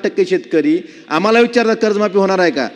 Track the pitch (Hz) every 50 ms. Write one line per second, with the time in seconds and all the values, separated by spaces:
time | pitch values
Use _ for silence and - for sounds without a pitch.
0 | - 208 - - 190 180 185 175 - - - 160 147 151 160 180 - - - -
1 | - - 147 156 190 214 226 233 233 233 240 247 233 220 220 220 226 214 208 202
2 | 214 208 180 202 196 190 190 185 180 170 131 139 127 107 -